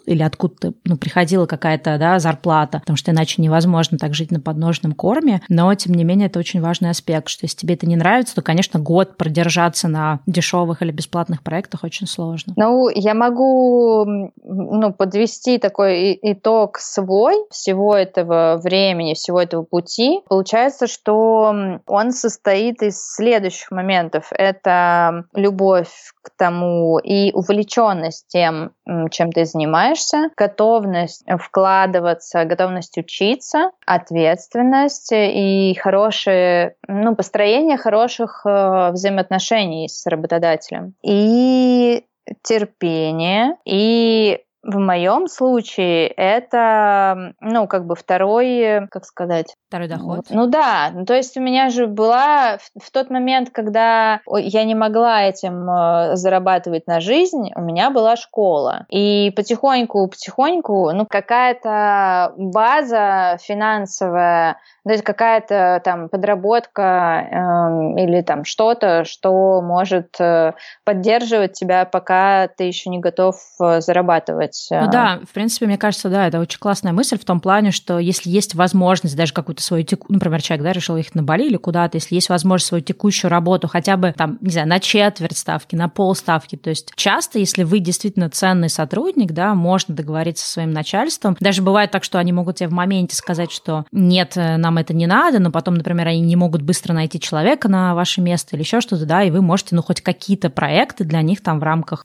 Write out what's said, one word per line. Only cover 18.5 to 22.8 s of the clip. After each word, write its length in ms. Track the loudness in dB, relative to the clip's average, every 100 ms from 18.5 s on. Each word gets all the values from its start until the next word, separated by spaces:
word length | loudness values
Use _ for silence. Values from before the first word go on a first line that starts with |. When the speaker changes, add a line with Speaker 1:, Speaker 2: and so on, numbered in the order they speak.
| 2
Speaker 2:
времени, 520 | 0 2 2 0 -2
всего 260 | -4 -2 0
этого 240 | 0 -4
пути. 560 | -2 -4 -4 -2 0 0 0
Получается, 580 | -2 0 2 0 0 -6
что, 640 | -4 -2 2 4 4 2
м, 280 | 0 -4 -8 -4
он 240 | -2 0
состоит 720 | -2 -4 -4 0 0 0 -2